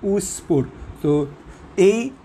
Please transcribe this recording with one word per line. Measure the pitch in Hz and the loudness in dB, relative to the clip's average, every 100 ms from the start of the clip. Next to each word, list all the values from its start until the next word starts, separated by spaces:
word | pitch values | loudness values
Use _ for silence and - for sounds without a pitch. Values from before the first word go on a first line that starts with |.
উস্পোর। | 196 196 - - - 147 127 - - - | -2 -2 -2 -10 0 0 0 -8 -18 -4
তো | 151 147 143 - - - - - | 0 0 -2 -10 -20 -20 -8 4
এই | 190 226 262 - | 4 4 -4 -10